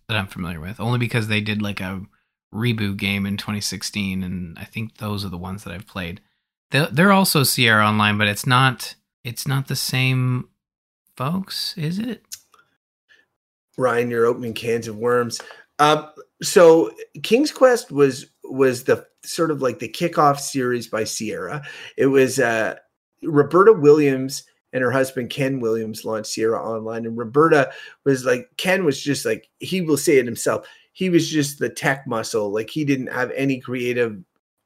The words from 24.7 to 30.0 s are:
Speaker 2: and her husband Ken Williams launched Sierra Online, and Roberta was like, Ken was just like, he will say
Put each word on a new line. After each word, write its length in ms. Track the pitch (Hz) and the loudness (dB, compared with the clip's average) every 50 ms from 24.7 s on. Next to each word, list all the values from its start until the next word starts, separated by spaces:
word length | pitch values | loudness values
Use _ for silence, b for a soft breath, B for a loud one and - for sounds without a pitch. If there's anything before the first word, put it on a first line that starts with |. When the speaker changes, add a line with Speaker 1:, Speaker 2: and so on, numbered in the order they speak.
Speaker 2:
and 100 | - 131 | -4 0
her 80 | 127 120 | 0 2
husband 400 | 123 135 131 131 - 131 120 - | 2 2 0 0 -2 -6 -8 -8
Ken 300 | - 143 135 135 135 131 | -4 -4 -4 -2 -2 -2
Williams 440 | 117 110 113 113 110 110 110 - - | -2 -2 -2 -2 -4 -6 -10 -10 -8
launched 260 | 113 110 107 107 - | -6 -6 -6 -6 -8
Sierra 320 | - 113 110 113 110 98 | -4 -2 -2 0 -2 -2
Online, 440 | - 107 113 110 110 110 113 113 117 | -4 -6 -8 -6 -8 -8 -8 -8 -8
and 100 | 113 113 | -8 -8
Roberta 560 | 117 117 110 123 147 165 160 156 123 107 B B B B B B B _ | -8 -8 0 4 4 6 6 6 4 4 B B B B B B B _
was 200 | 139 135 127 123 | 0 0 2 2
like, 260 | 131 127 123 - - _ - | 0 0 0 -2 -10 _ -4
Ken 260 | - 185 185 196 180 | -2 0 0 2 0
was 160 | 147 131 - | 0 -2 -2
just 240 | - 143 135 120 - | -2 -4 -4 -2 -2
like, 240 | 113 110 - - _ _ _ | -2 -4 -4 -6 _ _ _
he 200 | 139 - 180 185 | -8 -6 -4 -4
will 160 | 170 156 143 | 0 0 0
say 220 | 143 | 2